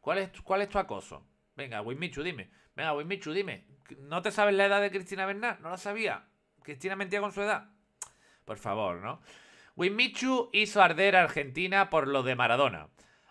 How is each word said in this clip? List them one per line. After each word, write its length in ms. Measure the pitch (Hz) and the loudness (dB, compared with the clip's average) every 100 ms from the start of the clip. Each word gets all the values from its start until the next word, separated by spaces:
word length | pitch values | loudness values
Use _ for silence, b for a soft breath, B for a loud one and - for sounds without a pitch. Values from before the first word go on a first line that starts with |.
¿Cuál 160 | 143 185 | -4 -2
es 140 | 190 | -4
tu, 120 | - | -10
cuál 200 | - 190 | -2 -2
es 60 | 202 | 0
tu 100 | 202 | -2
acoso? 480 | - 98 - 71 - _ _ - | -4 -8 -10 -18 -20 _ _ -14
Venga, 260 | 135 110 | -8 -8
Wismichu, 400 | 110 135 175 143 | -6 -6 -8 -6
dime. 260 | 170 131 90 b b - | -8 -8 -14 b b -6
Venga, 180 | 156 | -2
Wismichu, 400 | 147 160 196 151 | -2 -4 -6 -4
dime. 340 | 180 190 98 - 135 _ 139 | -4 -4 -8 -14 -20 _ -20
¿No 240 | 139 170 | -8 -4
te 80 | 196 | -2
sabes 240 | 208 208 196 | 2 4 6
la 100 | 196 | 4
edad 160 | 202 | 4
de 80 | 202 | 2
Cristina 380 | 190 180 190 190 | -2 -8 -4 -4
Bernal? 320 | 196 233 196 | -2 -6 -6
¿No 80 | 160 | -10
la 80 | 180 | -8
sabía? 480 | 202 214 202 98 - _ _ _ | -6 -4 -2 -4 -10 _ _ _
Cristina 320 | - 135 190 190 | -16 -10 -6 -6
mentía 260 | 190 202 | -4 -2
con 100 | 202 | -2
su 100 | 196 | -2
edad. 280 | 208 196 - _ _ _ - b b b - | -2 -2 -4 _ _ _ -16 b b b -14
Por 120 | 104 | -10
favor, 400 | 107 104 98 87 | -4 -2 -2 -2
¿no? 240 | 104 156 B B B B B - | -8 -12 B B B B B -2
Wismichu 720 | 185 214 247 - 254 254 233 | -2 0 -2 0 0 0 2
hizo 300 | 202 208 208 | 0 2 6
arder 340 | 180 160 196 185 | 6 8 6 6
a 80 | |
Argentina 680 | 165 151 139 139 185 196 190 | 4 0 -6 -4 0 2 4
por 180 | 156 135 | 2 2
lo 140 | 139 | 0
de 120 | 127 123 | 0 2
Maradona. 540 | 117 123 135 82 76 _ b b b | 4 4 2 0 -12 _ b b b